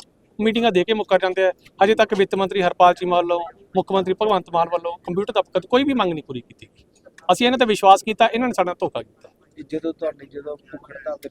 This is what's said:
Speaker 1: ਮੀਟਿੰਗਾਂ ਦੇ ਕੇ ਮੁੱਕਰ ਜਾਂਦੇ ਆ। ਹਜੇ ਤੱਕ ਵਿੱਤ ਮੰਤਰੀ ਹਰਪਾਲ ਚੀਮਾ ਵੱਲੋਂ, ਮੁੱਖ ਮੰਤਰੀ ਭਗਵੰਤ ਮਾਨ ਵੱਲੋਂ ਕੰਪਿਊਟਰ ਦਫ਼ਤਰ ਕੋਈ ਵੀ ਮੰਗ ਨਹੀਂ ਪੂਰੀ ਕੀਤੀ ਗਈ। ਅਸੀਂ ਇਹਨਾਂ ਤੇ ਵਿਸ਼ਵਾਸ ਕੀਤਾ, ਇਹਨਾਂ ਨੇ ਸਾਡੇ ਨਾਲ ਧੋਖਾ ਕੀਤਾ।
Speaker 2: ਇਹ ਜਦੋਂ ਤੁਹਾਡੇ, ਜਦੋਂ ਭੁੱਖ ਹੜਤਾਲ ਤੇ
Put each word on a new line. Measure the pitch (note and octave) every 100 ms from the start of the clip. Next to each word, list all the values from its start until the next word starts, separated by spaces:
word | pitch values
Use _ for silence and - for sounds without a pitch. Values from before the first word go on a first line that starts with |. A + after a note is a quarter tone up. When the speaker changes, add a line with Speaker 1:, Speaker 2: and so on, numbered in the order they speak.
| - _ _ -
Speaker 1:
ਮੀਟਿੰਗਾਂ | A3 A3+ A#3
ਦੇ | F3+
ਕੇ | F3+
ਮੁੱਕਰ | A3 G3 F#3
ਜਾਂਦੇ | F#3 F#3 F#3
ਆ। | - - -
ਹਜੇ | G3 G#3+
ਤੱਕ | G#3+
ਵਿੱਤ | G3 F#3+ G3
ਮੰਤਰੀ | F#3+ F#3+
ਹਰਪਾਲ | F3 - F3+
ਚੀਮਾ | F3+ F3+ F3
ਵੱਲੋਂ, | F3 F3 E3+ - _ F#3+
ਮੁੱਖ | F3
ਮੰਤਰੀ | F#3+ F#3
ਭਗਵੰਤ | F#3 G#3+ F#3 -
ਮਾਨ | E3+ E3+
ਵੱਲੋਂ | E3+ E3+ E3+
ਕੰਪਿਊਟਰ | - F3+ G#3
ਦਫ਼ਤਰ | G3+ - F#3 F3+
ਕੋਈ | B3
ਵੀ | C#4+
ਮੰਗ | B3+ F#3
ਨਹੀਂ | D#3
ਪੂਰੀ | C#3 B2+
ਕੀਤੀ | - - A2
ਗਈ। | _ _ _ - - -
ਅਸੀਂ | F3+ A#3+
ਇਹਨਾਂ | B3+
ਤੇ | A#3
ਵਿਸ਼ਵਾਸ | G3+ G3 F#3+
ਕੀਤਾ, | A3 G#3+ A3+
ਇਹਨਾਂ | A3+ B3+
ਨੇ |
ਸਾਡੇ | G3 F3+
ਨਾਲ | F3
ਧੋਖਾ | E3 A#2+
ਕੀਤਾ। | A2 _ - _ _ D#3
Speaker 2:
ਇਹ | C#3+
ਜਦੋਂ | D#3 E3
ਤੁਹਾਡੇ, | D#3 D#3+ C#3+ C#3
ਜਦੋਂ | C#3+ D3 D3
ਭੁੱਖ | _ D3+ -
ਹੜਤਾਲ | C#3 D3+ C#3+
ਤੇ | C#3